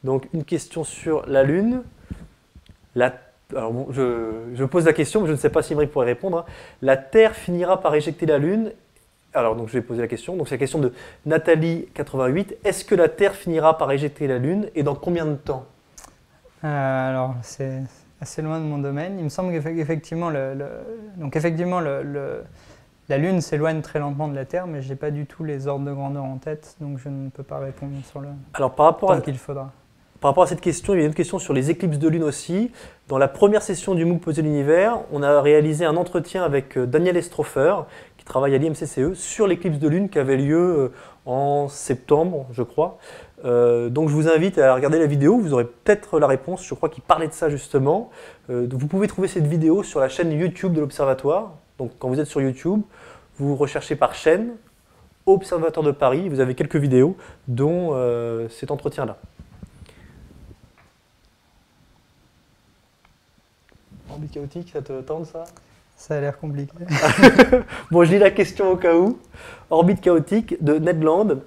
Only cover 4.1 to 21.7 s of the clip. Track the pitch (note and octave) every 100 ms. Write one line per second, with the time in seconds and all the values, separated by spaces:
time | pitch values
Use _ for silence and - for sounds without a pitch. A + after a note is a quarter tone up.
4.1 | A#2 A2+ A2 A#2 B2 C3+ F3+ E3 D3+ D3
5.1 | G#3+ F3 D3 D3 D#3+ - D3+ D3 D3 A#2+
6.1 | B2 F#3+ E3+ E3 - - - - C3+ -
7.1 | A3 A3 G#3+ - F3 F3 F#3 E3+ D3+ D3+
8.1 | D#3 D#3+ D3 D3+ G#3 A3 - _ _ _
9.1 | _ _ D3 A#2 A2+ A2+ B2+ A2+ A#2 A#2
10.1 | A#2 - F3+ C#3+ B2+ C3+ D#3+ C3 - -
11.1 | - D3 D#3+ D#3+ D#3+ E3 E3 - - C#3+
12.1 | C3+ B2+ D3+ G3+ - G#3 F#3 - F#3+ D#3+
13.1 | - G3 G3 - D#3+ D#3 D#3+ C#3 C#3 D3
14.1 | C#3 C#3+ B2+ C3 F#3+ G#3 E3 D3 C#3 -
15.1 | E3+ D#3 C#3+ - C3+ B2+ _ _ - -
16.1 | _ _ _ _ _ D#3 C#3+ C3+ C3 C3
17.1 | C3 B2+ B2 A#2 - C3+ C3 C3 _ _
18.1 | _ D3+ - D#3 D#3+ D#3 D3 C#3 C#3 E3+
19.1 | G3 D#3 - F#3 E3+ D3 E3 D3+ D#3+ -
20.1 | E3 E3+ D3 C3+ C3+ C#3+ A1+ - A3+ G#3+
21.1 | F#3 D3 D#3 E3+ D#3+ F3